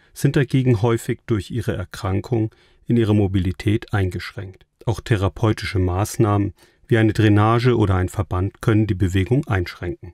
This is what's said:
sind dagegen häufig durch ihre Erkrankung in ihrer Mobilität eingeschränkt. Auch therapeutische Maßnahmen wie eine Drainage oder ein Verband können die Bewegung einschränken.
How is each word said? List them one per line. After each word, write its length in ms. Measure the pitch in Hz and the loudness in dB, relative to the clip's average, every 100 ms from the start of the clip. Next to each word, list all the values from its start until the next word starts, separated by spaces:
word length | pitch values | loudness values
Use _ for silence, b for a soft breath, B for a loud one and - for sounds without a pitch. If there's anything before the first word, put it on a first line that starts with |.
| b | b
sind 240 | - 139 151 | -2 0 2
dagegen 440 | - 135 127 113 | 2 2 2 2
häufig 380 | 120 117 - 117 - | 2 0 -2 -8 -2
durch 260 | 110 - | -4 -2
ihre 240 | 113 104 95 | -6 -4 -4
Erkrankung 800 | 90 - 95 95 - 117 110 b b b - | -6 -8 -4 -4 -2 -2 -2 b b b -2
in 100 | 117 | 0
ihrer 160 | 110 | 2
Mobilität 800 | 104 98 95 90 90 - 107 - | 2 2 0 -2 -2 -2 -2 -2
eingeschränkt. 720 | 104 95 87 - - 98 - _ _ - | -2 -2 -4 -10 -14 -14 -16 _ _ -6
Auch 120 | 107 | -6
therapeutische 760 | - 107 95 - 113 - 95 95 | -2 0 0 0 -2 0 -4 -2
Maßnahmen 800 | 90 90 107 - 110 101 101 - b b _ | 0 0 -4 0 2 2 -2 -6 b b _
wie 100 | 113 | 2
eine 160 | 110 | 2
Drainage 640 | 98 107 104 107 117 123 117 | 2 4 4 4 4 2 2
oder 160 | 104 | 2
ein 160 | 95 92 | 2 -2
Verband 540 | - 92 90 98 - | -4 -4 -2 -4 -4
können 240 | - 107 107 | 0 2 2
die 80 | 98 | 0
Bewegung 500 | 92 95 92 131 - | 0 0 0 0 0
einschränken. 680 | 98 87 - 90 85 92 | -2 -4 -8 -10 -10 -14